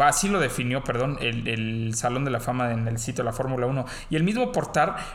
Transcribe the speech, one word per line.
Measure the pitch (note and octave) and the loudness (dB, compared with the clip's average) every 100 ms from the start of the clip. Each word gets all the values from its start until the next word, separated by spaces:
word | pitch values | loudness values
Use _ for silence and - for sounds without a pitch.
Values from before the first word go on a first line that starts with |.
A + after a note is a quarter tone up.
así | C#3+ A3+ G3 | 6 6 2
lo | G3+ | 2
definió, | C#3 - B2 C3 | 2 0 -2 0
perdón, | C3 A#2+ C3+ C#3+ | 0 0 0 0
el, | A#2+ A#2 A2+ | -2 -2 -2
el | A2+ A2 A2+ A2+ A2+ | -2 -2 -2 -2 -2
Salón | B2 B2+ C#3 | 0 0 0
de | |
la | A#2+ | 0
Fama | A#2+ B2+ B2 | 0 0 0
en | A2+ A2+ | 0 0
el | A2+ | -2
sitio | - - | -4 -2
de | A#2 | -2
la | |
Fórmula | A2+ C3 B2+ B2 | -2 -2 0 0
uno. | C3+ B2 - - | 0 -4 -8 -2
Y | D#3 | 2
el | |
mismo | F3 A3 B3 | 2 2 0
portal, | F#3+ - E3 E3+ F#3 - | 0 0 2 2 0 -8